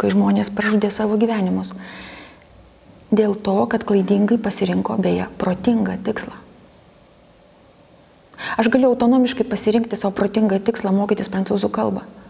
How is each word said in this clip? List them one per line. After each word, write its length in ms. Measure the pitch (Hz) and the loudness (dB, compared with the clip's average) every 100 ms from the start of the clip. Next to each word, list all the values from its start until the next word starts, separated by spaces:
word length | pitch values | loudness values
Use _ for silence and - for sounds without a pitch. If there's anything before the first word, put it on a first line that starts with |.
kai 80 | 101 | 0
žmonės 340 | 190 196 202 202 | 2 4 2 0
pražudė 400 | - 208 214 208 | -2 0 2 0
savo 300 | 202 208 214 | -2 0 2
gyvenimus 540 | 226 220 185 185 190 - - - - - - - - - - - - - - | 2 0 0 -2 -4 -12 -16 -16 -18 -18 -20 -20 -20 -20 -20 -20 -20 -14 -2
dėl 220 | 214 214 196 | 2 2 0
to, 200 | - 190 233 | 0 0 0
kad 160 | 226 | -2
klaidingai 540 | 226 202 185 202 202 233 | 0 0 2 2 2 0
pasirinko, 560 | 214 - 185 180 190 208 | 0 -2 -2 -2 -2 -2
beje, 220 | 180 175 185 - | 0 -2 -4 -4
protingą 580 | 185 180 - 226 190 185 | -2 0 0 0 0 -4
tikslą. 320 | 190 214 - - - - - - - - _ _ _ _ _ _ _ _ - - _ _ _ - - - | -6 -6 -8 -14 -20 -20 -20 -20 -20 -20 _ _ _ _ _ _ _ _ -20 -20 _ _ _ -14 -8 0
Aš 140 | 226 | 2
galiu 160 | 254 254 | 4 4
autonomiškai 520 | 247 240 262 247 - | 4 4 4 4 0
pasirinkti 540 | 220 202 214 226 226 196 | -2 -2 2 2 0 -2
savo 140 | 196 190 | -4 0
protingą 440 | 202 220 214 190 | 0 2 2 2
tikslą 300 | 196 220 196 190 | 0 -2 0 2
mokytis 320 | 202 202 190 | 2 -2 -2
prancūzų 400 | 190 190 202 208 | -4 -2 0 -2
kalbą. 380 | - 110 196 - - - | -2 -2 -4 -10 -20 -20